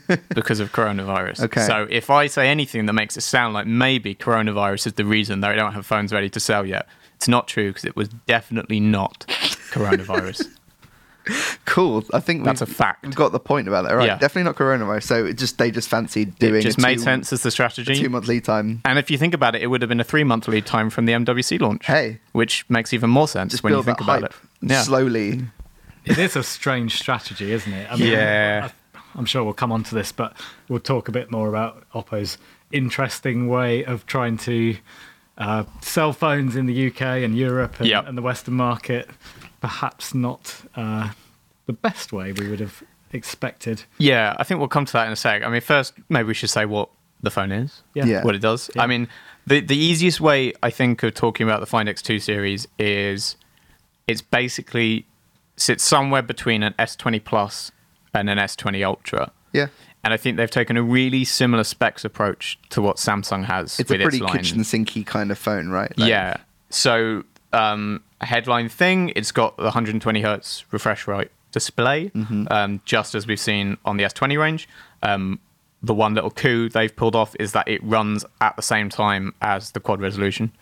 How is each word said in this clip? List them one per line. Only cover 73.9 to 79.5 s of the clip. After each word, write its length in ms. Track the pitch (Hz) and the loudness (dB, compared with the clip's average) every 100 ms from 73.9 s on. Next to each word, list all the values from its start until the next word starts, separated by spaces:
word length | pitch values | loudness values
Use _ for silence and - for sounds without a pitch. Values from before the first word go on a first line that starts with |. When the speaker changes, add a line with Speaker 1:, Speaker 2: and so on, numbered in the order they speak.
| 101 | 0
Speaker 2:
the 80 | |
S 80 | 98 | -2
twenty 240 | - 135 147 | 0 -2 0
range. 320 | 156 160 - - - _ | 0 -2 -8 -20 -20 _
Um, 340 | 104 98 95 98 _ _ _ _ | -2 -2 -2 -6 _ _ _ _
the 80 | 113 | -2
one 220 | 107 107 | 2 2
little 160 | 107 90 | 2 -2
coup 380 | - 135 117 113 | 0 0 2 0
they've 260 | 113 110 | 0 0
pulled 220 | - 113 113 | 0 2 2
off 180 | 110 - | 0 -2
is 100 | 104 | -2
that 140 | 107 - | -2 0
it 160 | 107 | -2
runs 420 | 107 110 107 104 - - | 0 0 2 -2 -6 0
at 140 | 110 | 0
the 80 | - | 0
same 260 | - 107 101 | 0 0 0
time 460 | - 104 98 98 - | 0 0 0 -4 -4
as 300 | 107 | -2